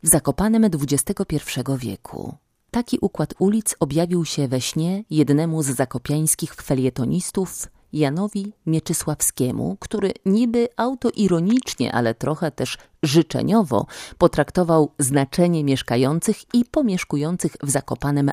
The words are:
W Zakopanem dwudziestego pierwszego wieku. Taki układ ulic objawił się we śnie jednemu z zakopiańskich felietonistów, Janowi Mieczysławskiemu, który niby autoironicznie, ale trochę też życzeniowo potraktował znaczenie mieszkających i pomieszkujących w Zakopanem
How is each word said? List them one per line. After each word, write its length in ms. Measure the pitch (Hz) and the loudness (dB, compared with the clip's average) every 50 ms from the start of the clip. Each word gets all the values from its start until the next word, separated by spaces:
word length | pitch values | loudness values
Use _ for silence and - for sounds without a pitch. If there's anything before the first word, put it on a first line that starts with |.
| - | 2
W 40 | 160 | 4
Zakopanem 600 | - 156 - - 135 - 185 220 220 226 220 214 | 2 2 2 0 -2 0 0 2 4 4 4 4
dwudziestego 560 | 160 147 139 139 143 139 - - - - 196 | 4 0 0 0 0 0 0 -2 -4 -4 -4
pierwszego 520 | _ 160 147 - - - - 123 135 139 127 | _ -4 -6 -4 -4 -6 -6 -4 -2 -4 -4
wieku. 580 | 123 107 98 - _ - - - - - - - _ _ _ _ _ _ | -4 -6 -8 -10 _ -14 -12 -10 -10 -10 -12 -14 _ _ _ _ _ _
Taki 260 | - 240 240 - - - | -4 -4 -2 -2 -2 -2
układ 320 | - 196 _ - 160 - - _ | -2 -2 _ -2 -6 -6 -2 _
ulic 360 | - 190 208 220 214 - - _ | 2 2 2 2 -2 -2 -2 _
objawił 460 | 170 143 139 160 175 170 180 175 165 | -2 0 2 0 0 2 0 -2 -2
się 220 | - - - 143 127 | -2 -2 -2 -2 0
we 140 | 127 131 | 0 -2
śnie 420 | 127 - - 160 160 175 185 196 220 _ | -2 -2 -4 -2 -2 -2 -2 -4 -6 _
jednemu 540 | - 151 151 127 143 147 160 170 160 160 151 | 2 2 4 4 4 2 2 0 0 -2 -2
z 20 | |
zakopiańskich 880 | 135 135 120 135 - - 127 - - 147 151 156 156 - - - 156 - | -2 0 -2 -2 -2 -2 -10 -4 -2 -2 0 0 0 -2 -2 -4 -10 -10
felietonistów, 1120 | - - - 147 131 127 131 123 - 127 123 147 175 180 - - - 190 175 - - - - _ _ _ _ - | -14 -4 -2 -2 0 0 0 0 -2 -2 -2 -2 -2 -4 -4 -4 -4 -4 -4 -6 -12 -14 -14 _ _ _ _ -2
Janowi 600 | 151 151 139 139 170 196 208 - 202 196 208 214 _ _ | 0 0 0 0 -2 -4 -4 -4 -6 -8 -8 -12 _ _
Mieczysławskiemu, 1120 | - 160 160 151 - 170 - - - 151 - - - - - 131 123 - 113 120 160 190 196 | 0 0 0 0 -2 -4 -4 -2 -4 -4 -2 -2 -4 -2 -2 -2 -2 -2 -2 -4 -4 -6 -6
który 320 | - - - - 202 190 - - _ | -10 -6 -4 -2 -2 -2 -4 -2 _
niby 420 | 190 196 220 247 240 226 240 233 233 _ - | 0 2 2 2 2 2 0 0 0 _ -4
autoironicznie, 1160 | 220 247 269 254 - 233 - - 214 190 180 165 165 190 226 262 - - - - 123 - - | -4 -4 -4 -2 -2 -2 0 2 2 2 4 2 2 2 2 2 0 -2 -4 -4 -4 -2 0
ale 220 | 113 120 113 117 | 0 0 0 -2
trochę 360 | _ - - 151 - - 156 | _ -2 -4 -2 -2 -4 -6
też 260 | - - 131 - - - - _ _ _ - | -4 -4 -6 -6 -6 -12 -14 _ _ _ -2
życzeniowo 800 | 147 131 165 160 _ - 127 113 135 185 233 208 139 123 101 - - - - - - - _ | 4 4 4 4 _ 0 -2 0 2 4 2 2 2 0 0 -2 -2 -10 -18 -16 -18 -2 _
potraktował 760 | - 170 - - 147 - - - 180 165 165 160 151 147 _ _ | 4 4 4 4 -2 0 2 0 2 4 4 4 4 2 _ _
znaczenie 640 | 143 127 139 143 139 131 - - 175 175 175 160 147 | -2 0 2 2 0 0 2 2 2 4 4 2 2
mieszkających 920 | 139 135 127 - - 120 120 135 131 151 165 - - 208 - - _ - | 0 0 0 0 -2 0 2 2 2 2 0 0 -2 -2 -2 -4 _ 0
i 100 | 240 240 | 0 0
pomieszkujących 920 | _ - 311 294 226 185 185 - _ - 143 147 156 180 175 - 160 - - - | _ 0 0 2 2 0 0 -2 _ -2 -2 -2 -2 -4 -2 -4 -4 -4 -4 -4
w 60 | 139 | -2
Zakopanem 640 | 139 139 - - - - - 143 143 143 139 139 | -2 -2 -2 -2 -8 -4 -2 0 0 2 2 0